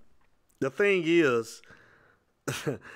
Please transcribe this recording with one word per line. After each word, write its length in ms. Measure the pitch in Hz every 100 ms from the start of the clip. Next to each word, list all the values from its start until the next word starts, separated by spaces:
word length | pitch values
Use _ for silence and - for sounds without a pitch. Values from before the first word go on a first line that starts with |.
| - _ _ _ _ -
the 100 | 135
thing 320 | - 202 190 160
is, 560 | 170 151 117 113 - - - - _ _ _ _ _ -
<laughs> 200 | 123 - 120 -